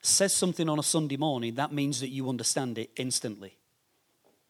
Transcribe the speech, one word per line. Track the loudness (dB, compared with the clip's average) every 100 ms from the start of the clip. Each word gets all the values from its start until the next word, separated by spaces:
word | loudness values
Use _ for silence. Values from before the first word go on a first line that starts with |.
says | 2 4 4
something | 4 2 2 0
on | 2
a |
Sunday | 2 2 0 0
morning, | 0 0 -2
that | -2 -2
means | 0 0 0
that | -4
you | -4 -2
understand | -2 0 0 -2 -4
it | -6 -6
instantly. | -2 -2 -4 -8 -12 -18 _ _ _ _ _ _ _ _ _